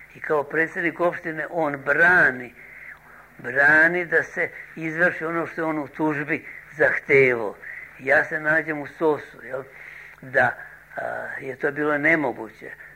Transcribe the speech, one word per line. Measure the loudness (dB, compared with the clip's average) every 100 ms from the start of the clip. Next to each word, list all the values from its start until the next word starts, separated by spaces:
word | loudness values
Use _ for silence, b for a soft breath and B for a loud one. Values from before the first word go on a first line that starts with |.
| -20
I | -10
kao | -2 -2
predsjednik | 0 -2 -2 -2 -4 -2
opštine | -2 -2 -8 -8 -6
on | -2 -2 -2
brani, | -2 4 6 6 4 2 -8 -16 B B B B B B B -14
brani | -4 4 6 6 6 2
da | 0 0
se | 0 -2 -4 B B -8
izvrši | -6 0 0 0
ono | -4 -4 -4
što | -4
je |
on | -4 -2
u | -6
tužbi | -2 -2 -2 -4 -6 B B -12 0
zahtevao. | 2 2 4 6 6 2 -2 -8 B B B -8
Ja | 0 2
se | 2 -2
nađem | 0 0 0 -6
u | -8
sosu, | -2 0 0 -4 -18
jel, | -10 -10 -10 B B B B -20
da, | -2 2 2 0 B B B -10
a, | -8 -8 -10 -10
je | -10 -4
to | -4
bilo | -2 -2 0
nemoguće. | 2 2 0 -4 -10 -14 -18
E, | -18 B